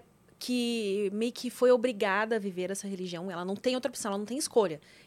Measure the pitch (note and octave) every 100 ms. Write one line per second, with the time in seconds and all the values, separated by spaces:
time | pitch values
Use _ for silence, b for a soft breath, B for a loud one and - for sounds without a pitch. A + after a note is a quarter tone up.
0 | - _ - - - B3 A#3+ A#3 G3+ G3
1 | G3 G#3 A#3+ - B3 - B3+ B3 B3+ G3+
2 | G#3 G3 A3 A3+ G3+ F3 F3+ G3 G3+ F#3
3 | F3+ E3+ F#3+ E3+ F3+ G3 B3+ B3+ C4+ -
4 | G#3+ G3+ G#3 C4 - A#3+ F#3 D3 b b